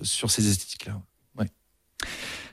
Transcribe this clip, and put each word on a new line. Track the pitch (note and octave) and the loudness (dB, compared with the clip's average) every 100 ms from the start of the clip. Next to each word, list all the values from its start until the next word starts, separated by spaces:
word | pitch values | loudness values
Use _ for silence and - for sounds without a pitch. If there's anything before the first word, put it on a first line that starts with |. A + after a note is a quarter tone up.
sur | - - A2+ | 0 0 2
ces | - G#2+ | 6 6
esthétiques-là. | G2 - - - G#2 - _ _ - | 4 0 -8 -8 -8 -10 _ _ -4
Ouais. | G#2 - _ _ _ - - - - - - | -4 -4 _ _ _ -8 -6 -6 -8 -10 -12